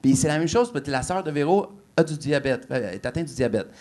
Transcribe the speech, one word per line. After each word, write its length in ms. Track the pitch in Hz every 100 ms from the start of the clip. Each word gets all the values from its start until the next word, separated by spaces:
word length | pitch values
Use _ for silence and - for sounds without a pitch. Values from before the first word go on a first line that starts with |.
Puis 140 | 135 131
c'est 120 | 156
la 100 | 151
même 100 | 165
chose, 240 | 233 240
parce 140 | 147 139
que 60 |
la 100 | 135
sœur 220 | 131 185
de 80 | 170
Véro 380 | 147 147 196 - - _ -
a 60 |
du 120 | 156 151
diabète, 500 | 131 143 135 123 -
euh, 200 | 131 104
est 140 | 95 127
atteinte 200 | 156 160
du 80 |
diabète. 340 | 123 120 104 - -